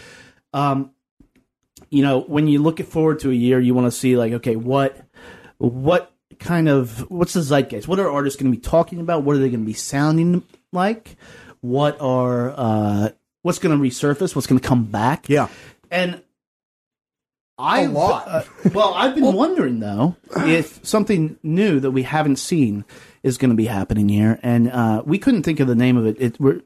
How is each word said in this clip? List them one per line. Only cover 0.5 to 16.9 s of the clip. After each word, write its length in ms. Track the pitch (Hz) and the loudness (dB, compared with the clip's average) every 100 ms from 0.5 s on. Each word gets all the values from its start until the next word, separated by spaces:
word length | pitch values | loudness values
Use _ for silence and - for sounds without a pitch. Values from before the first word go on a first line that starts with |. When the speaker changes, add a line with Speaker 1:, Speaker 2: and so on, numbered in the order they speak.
Speaker 1:
Um, 380 | 143 143 135 135 _ _ _ _ _ _ _ _ - - | -2 0 0 -4 _ _ _ _ _ _ _ _ -20 -4
you 140 | 143 | 0
know, 160 | 139 131 | 2 2
when 260 | - 147 151 | 0 0 2
you 140 | 143 | 2
look 180 | 151 160 - | 2 -2 -6
forward 320 | 165 156 151 | 0 0 0
to 100 | 139 | 0
a 20 | |
year, 260 | 127 123 127 | 0 2 2
you 140 | 123 | 2
wanna 160 | 123 123 | 2 0
see, 260 | 117 131 123 | 0 0 2
like, 160 | 113 | 2
okay, 220 | 117 123 113 | -2 -4 -4
what, 400 | 120 139 139 - - - - - - - | -2 0 0 -4 -20 -20 -20 -20 -20 -4
what 540 | 127 123 135 - - _ _ - | -4 -2 0 0 -2 _ _ -14
kind 320 | - 170 160 | -4 0 2
of, 400 | 139 123 113 117 | 2 0 -6 -8
what's 240 | 180 175 | -4 -2
the 80 | 185 | -2
zeitgeist? 460 | 147 143 135 110 107 | 0 0 0 -4 -4
What 100 | 190 | -2
are 120 | 185 | 0
artists 280 | 143 143 135 | 0 -2 -2
gonna 120 | 135 | -2
be 60 | 120 | -2
talking 380 | - 165 170 175 | 0 0 0 -4
about? 240 | 170 165 | -4 -2
What 120 | 139 147 | 0 2
are 20 | |
they 100 | 135 | 0
gonna 160 | 120 110 | -2 -6
be 80 | |
sounding 680 | 110 - 139 151 160 170 175 - _ _ | -8 -6 -2 0 2 2 0 -4 _ _
like? 460 | 180 190 226 - - - - - - | -4 -2 -4 -12 -20 -20 -20 -20 -12
What 380 | 123 131 147 143 | -4 0 0 -2
are, 540 | 139 127 123 123 120 143 | -2 0 0 -2 -4 -4
uh, 540 | 120 107 104 104 107 - _ _ | -2 0 0 0 -2 -6 _ _
what's 160 | 170 170 | -4 -2
gonna 200 | 180 147 | 0 2
resurface? 580 | 135 123 147 139 185 147 | 0 -2 -2 0 -2 -4
What's 100 | - | 0
gonna 120 | 127 | 0
come 220 | - 127 | 2 0
back? 460 | 110 104 117 151 - | 0 -2 -2 -2 0
Speaker 2:
Yeah. 180 | 143 110 - - - - | 0 0 -6 -20 -20 -8
Speaker 1:
And 320 | 175 180 175 _ _ _ _ _ _ _ | -4 -4 -6 _ _ _ _ _ _ _